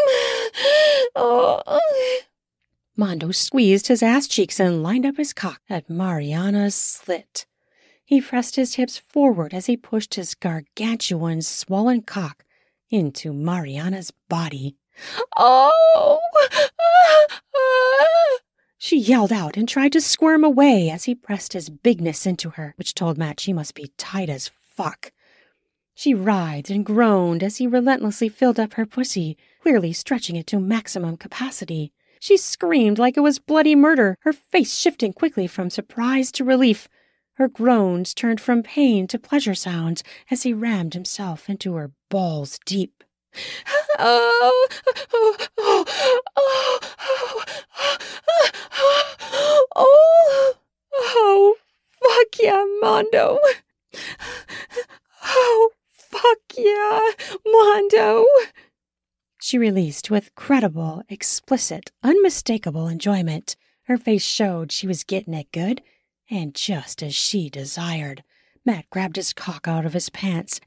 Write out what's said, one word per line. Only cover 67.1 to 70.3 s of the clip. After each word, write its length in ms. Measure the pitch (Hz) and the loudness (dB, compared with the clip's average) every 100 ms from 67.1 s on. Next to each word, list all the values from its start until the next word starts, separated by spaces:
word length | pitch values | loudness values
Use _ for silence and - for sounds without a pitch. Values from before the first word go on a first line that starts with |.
she 360 | 143 - 208 151 | -6 -4 -4 -6
desired. 720 | 143 139 - 170 165 147 139 _ _ _ _ - | -10 -12 -10 -8 -8 -10 -14 _ _ _ _ -4
Matt 240 | 190 - | -4 -6
grabbed 260 | 190 190 175 | -8 -6 -6
his 160 | - | -8
cock 340 | - - 156 - | -10 -12 -10 -6
out 200 | 165 160 | -4 -4
of 80 | |
his 160 | 170 - | -6 -8
pants 500 | - 196 | -8 -6